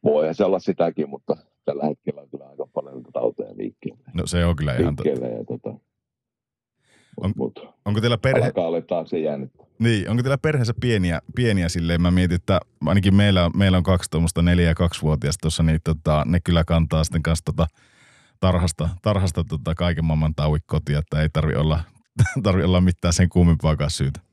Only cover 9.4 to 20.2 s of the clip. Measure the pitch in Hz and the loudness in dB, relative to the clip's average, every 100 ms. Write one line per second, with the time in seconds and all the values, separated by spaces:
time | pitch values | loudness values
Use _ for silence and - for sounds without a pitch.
9.4 | 67 _ _ _ 113 110 92 113 123 135 | -10 _ _ _ 0 0 0 -2 -2 -2
10.4 | 156 147 113 117 123 113 90 85 - - | -2 -2 -2 -2 0 2 0 -2 -6 -2
11.4 | 120 98 85 87 82 85 87 90 90 87 | 0 2 0 -2 0 2 4 4 2 0
12.4 | - 92 - _ 73 95 98 98 104 95 | 0 0 0 _ 0 2 4 4 6 4
13.4 | 85 85 98 92 85 90 - 82 82 - | 2 2 4 4 4 0 2 0 0 2
14.4 | 85 87 85 82 85 - 78 76 71 76 | 2 4 2 2 0 0 -2 0 -2 -2
15.4 | 80 - 82 80 - 76 80 76 73 87 | -4 0 2 2 0 -2 0 0 2 0
16.4 | - 85 80 82 80 80 78 82 78 80 | 2 0 2 2 2 0 0 -2 -2 -2
17.4 | - - - _ _ _ _ _ _ _ | -2 -2 -2 _ _ _ _ _ _ _
18.4 | 95 90 85 - 82 90 - 101 95 85 | 0 2 0 -2 -4 -4 -2 0 0 -2
19.4 | 85 80 65 80 87 78 80 78 | -4 -4 -6 -2 -2 0 0 0